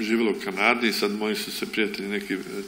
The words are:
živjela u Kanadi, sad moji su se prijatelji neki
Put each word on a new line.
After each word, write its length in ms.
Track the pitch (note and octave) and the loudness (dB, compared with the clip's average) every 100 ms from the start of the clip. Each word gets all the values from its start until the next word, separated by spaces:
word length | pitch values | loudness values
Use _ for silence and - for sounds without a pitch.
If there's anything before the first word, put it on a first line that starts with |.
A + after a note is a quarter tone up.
živjela 260 | G#2+ A2+ A2 | 0 4 4
u 100 | F2+ | 0
Kanadi, 480 | G2+ F#2+ A2 A#2+ A#2 | -4 2 2 4 2
sad 200 | G2 G#2 | 2 0
moji 240 | G#2 G#2+ G2+ | 0 0 -2
su 160 | - | -4
se 200 | - G#2 | -6 -2
prijatelji 360 | - G2+ G2+ G2 | 0 0 -2 -4
neki 280 | G2+ G2+ F#2+ - G2+ | -4 -2 -4 -4 -8